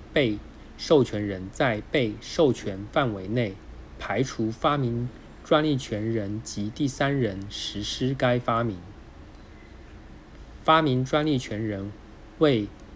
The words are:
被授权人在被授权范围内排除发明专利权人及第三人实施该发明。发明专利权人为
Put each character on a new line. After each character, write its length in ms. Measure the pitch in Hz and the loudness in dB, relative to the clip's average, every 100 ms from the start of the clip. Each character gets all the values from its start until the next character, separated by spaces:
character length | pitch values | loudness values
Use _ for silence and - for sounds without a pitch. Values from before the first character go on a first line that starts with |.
| - | -2
被 240 | 156 120 104 - - - - | 2 2 0 -8 -18 -18 -6
授 260 | - 151 | 6 6
权 180 | 117 104 | 6 0
人 240 | 104 92 95 | -2 -4 -6
在 300 | - 135 107 - | 0 0 0 0
被 240 | 151 110 113 | 0 0 -2
授 280 | - - 143 | -4 4 4
权 280 | 113 104 95 107 | 4 -2 -6 -2
范 220 | 151 127 | 0 2
围 160 | 98 92 | -2 -2
内 260 | 123 107 95 - - - - | 0 0 -4 -14 -16 -16 -10
排 240 | - 104 | -2 0
除 280 | 135 - 110 | 0 0 -2
发 280 | 113 156 143 | 2 2 2
明 320 | 120 120 123 - - - | 0 -2 -4 -8 -18 -8
专 180 | - 156 | 2 4
利 140 | 156 131 | 4 0
权 260 | - 104 | -2 -2
人 380 | 113 113 101 107 | -2 -2 -2 -6
及 280 | - 104 104 | -6 -6 -4
第 180 | - 139 | -2 -2
三 260 | - 139 | 0 0
人 240 | 139 110 95 101 | 2 0 -2 -8
实 320 | - - 101 | -8 -6 -6
施 320 | 104 - 131 | -6 -2 -2
该 240 | 135 127 123 | 2 2 2
发 260 | 120 117 | 2 0
明。 140 | 117 90 87 - - - - - - - - - - - - - - - - - | 0 -4 -12 -18 -18 -18 -20 -20 -20 -20 -20 -20 -18 -18 -18 -20 -20 -20 -18 -2
发 200 | - 160 | 6 6
明 220 | 151 127 | 6 4
专 200 | 131 151 | 2 2
利 140 | 156 131 | 4 2
权 240 | - 107 | 0 -4
人 280 | 110 98 101 - - - - - | -2 -4 -6 -10 -16 -18 -8 4
为 280 | 151 117 101 - - | 4 4 0 -8 -18